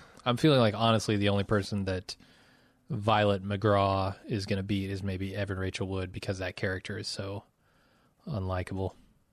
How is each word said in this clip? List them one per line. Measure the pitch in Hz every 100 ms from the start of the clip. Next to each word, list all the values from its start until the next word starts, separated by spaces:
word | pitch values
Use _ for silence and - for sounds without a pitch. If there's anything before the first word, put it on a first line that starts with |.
| - - -
I'm | 123
feeling | 160 135
like, | 113 104
honestly, | 113 113 - 104
the | 101
only | 101
person | 98 107 95 104 98
that | 92 - - - _ _ _ _ _ -
Violet | 120 104 107 104 98
McGraw | 98 101 107 101 98 98 95 95 -
is | 113 95
gonna | 98
beat | 98 101 98
is | 98
maybe | 98 92 98 101
Evan | 98 95
Rachel | 92 - 95
Wood, | 95 92
because | 98 - 95
that | 92 -
character | 104 92 - 98
is | 107
so | - 98 101 - _ _ _ _ _ _ _ -
unlikable. | 131 92 92 90 95 95 - - _ _